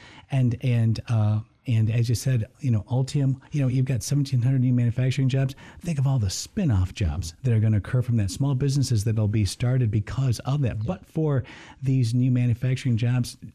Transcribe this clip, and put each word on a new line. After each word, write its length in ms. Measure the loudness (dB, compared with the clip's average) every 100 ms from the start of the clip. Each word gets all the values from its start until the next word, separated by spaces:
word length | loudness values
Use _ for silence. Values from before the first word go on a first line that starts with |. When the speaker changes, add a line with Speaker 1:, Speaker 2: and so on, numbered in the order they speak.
| -20 -20 -4
Speaker 1:
and, 240 | 0 0 0
and, 380 | 0 2 2 0 0
uh, 320 | 0 2 0 -4 _ -2
and 240 | 2 2
as 180 | 2 0
you 60 |
said, 320 | 0 0 -2 -2 -4
you 100 | -2
know, 140 | -2 0
Ultium, 460 | -2 0 0 0 -2 -4
you 80 | -2
know, 80 | 0
you've 160 | 0
got 180 | 0 -2
seventeen 380 | -2 -2 0 0
hundred 220 | 2 2
new 100 | 2
manufacturing 560 | 2 2 0 0 0 0
jobs. 260 | 2 0 -4 -20 -10
Think 160 | -6 -2
of 80 | 0
all 120 | 0
the 120 | 0
spin-off 640 | -4 -8 -2 0 2 0
jobs 400 | -2 -2 -2 -8 -6
that 80 | 0
are 80 | 2
gonna 160 | 2 2
occur 240 | 0 -2
from 160 | 0 0
that, 140 | -2
small 240 | -2 -2
businesses 500 | 0 0 0 0 0
that'll 240 | 0 0 0
be 160 | 2
started 460 | 0 -2 0 0 0
because 480 | 0 -2 -2 -2 -2
of 220 | -2 -2
that. 160 | 0 -2
Speaker 2:
Yeah. 40 | -6
Speaker 1:
But 200 | -6 -6
for 380 | -2 0 0 -2 -10 -20 -6
these 320 | 0 2 2
new 160 | 2 2
manufacturing 680 | 2 2 0 -2 -2 0 0
jobs, 400 | 0 0 -2 -8 -18